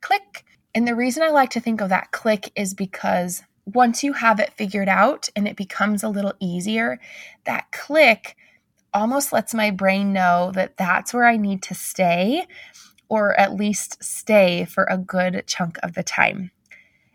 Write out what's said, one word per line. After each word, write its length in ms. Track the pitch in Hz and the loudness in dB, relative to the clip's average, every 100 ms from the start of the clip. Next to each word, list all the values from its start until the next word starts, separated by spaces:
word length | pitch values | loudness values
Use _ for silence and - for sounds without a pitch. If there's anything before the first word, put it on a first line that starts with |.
click. 440 | - 403 - - - _ _ | -2 -2 -4 -20 -20 _ _
And 120 | 220 240 | -2 0
the 80 | |
reason 280 | 233 254 247 | 0 -2 0
I 80 | 320 | 2
like 200 | 294 262 | 4 2
to 100 | 233 | 0
think 200 | 233 220 | -4 -2
of 80 | 196 | 0
that 220 | 185 - | -2 -2
click 380 | - 226 214 - - | -4 0 -2 -2 -8
is 180 | 196 | -6
because 680 | 196 190 - 196 185 180 175 - _ - | -6 -8 -6 -2 -2 -2 -6 -14 _ -4
once 360 | 240 240 233 | 2 2 2
you 100 | 285 | -2
have 260 | 277 226 208 | 0 2 2
it 120 | - | 0
figured 360 | - 208 202 196 | -4 -4 -2 0
out 400 | 190 220 - - | 4 2 2 -4
and 120 | - 202 | -4 -4
it 80 | - | -4
becomes 460 | 190 - 202 208 | -8 -2 0 0
a 60 | 214 | -2
little 260 | 202 202 - | -2 -4 -4
easier, 600 | 185 175 190 220 233 247 - - - - | -4 -4 -2 -2 -2 -4 -12 -20 -20 -12
that 260 | - 240 - | -6 -6 -6
click 640 | - - 302 277 208 - - _ _ _ _ _ | -12 0 4 6 4 -2 -20 _ _ _ _ _
almost 400 | 202 220 269 277 | -2 0 0 0
lets 220 | 233 214 | -2 -2
my 160 | 226 214 | 0 0
brain 420 | 185 190 196 202 | 0 2 2 2
know 380 | 196 180 175 180 | 2 4 2 2
that 220 | 190 185 - | -2 -4 -2
that's 380 | 190 185 - | 0 0 0
where 100 | 247 240 | 2 4
I 100 | 226 | 4
need 260 | 202 196 | 0 -4
to 100 | - | -6
stay, 720 | 180 - - 185 175 190 302 370 - - - - _ - | -12 -8 0 2 2 2 0 -4 -12 -20 -20 -20 _ -4
or 300 | 220 208 - | 0 2 4
at 160 | 196 | 2
least 480 | 196 208 202 - - | 0 -2 -2 -6 -12
stay 640 | - - - 214 185 175 | -12 -8 2 6 6 4
for 200 | 175 - | -2 -2
a 140 | 190 190 | -2 -2
good 460 | 185 185 180 185 - | -2 -2 -2 -2 -6
chunk 320 | - 170 - | -4 -6 -6
of 120 | - | -8
the 80 | 170 | -6
time. 480 | 170 - 55 - 180 - _ - _ _ _ | -4 0 0 0 -10 -14 _ -20 _ _ _